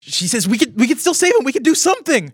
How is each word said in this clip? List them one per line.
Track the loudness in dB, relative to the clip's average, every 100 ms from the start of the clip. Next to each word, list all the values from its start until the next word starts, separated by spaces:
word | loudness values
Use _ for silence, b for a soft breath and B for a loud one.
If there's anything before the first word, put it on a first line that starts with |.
She | -10 -8 -4
says, | -4 -2
We | 0
could, | 0 0
we | 0
could | 2
still | 0
save | 2 2
him. | 2
We | 0
could | -2
do | 0
something. | 0 2 -2 0 -2 -2